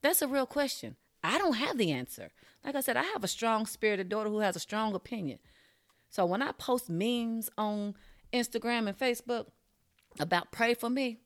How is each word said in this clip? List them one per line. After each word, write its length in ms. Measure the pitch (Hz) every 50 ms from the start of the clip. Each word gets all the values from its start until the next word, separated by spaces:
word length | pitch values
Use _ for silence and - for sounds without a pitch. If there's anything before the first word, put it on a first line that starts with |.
| -
That's 180 | 285 370 -
a 60 | 311
real 200 | 269 262 277 262
question. 500 | 247 - 285 285 262 - - - 110 117 _ _ _ _ _ -
I 160 | 160 214 320
don't 160 | 403 359 262
have 240 | 214 262 302 370 254
the 140 | 220 165 147
answer. 400 | 127 127 - - - 95 82 _ _ - - - _ _
Like 100 | 277 277
I 60 | 285
said, 160 | 262 - 233
I 80 | - -
have 180 | 370 427 - 202
a 60 | 185
strong-spirited 800 | - - 226 226 226 214 220 214 - - - 214 208 190 190 180
daughter 200 | 208 214 214 214
who 120 | 208 214
has 160 | 214 196 180
a 40 | 175
strong 360 | - - - 214 220 220 202
opinion. 420 | 180 - - - 226 185 143 113 - _ - - _ _ _ _ _ _ _ _ _ _ _
So 160 | - - 190
when 160 | 175 180 202 269
I 80 | 294
post 400 | - - - - 254 254 - -
memes 580 | 170 165 196 226 247 240 233 233 226 226 214 - _
on 380 | - 214 208 208 208 208 208 202 - - - - - _ - -
Instagram 560 | 247 240 - - 233 226 233 240 233 226 208
and 100 | 196 -
Facebook 480 | 262 254 240 240 - 240 233 233 - - _ _ _ _ _ _ _ _ _ _ _ _ - -
about 320 | 147 170 180 175 170 -
pray 240 | - - 233 233 240
for 160 | 240 - 233
me 280 | 247 269 269 254 226 226 _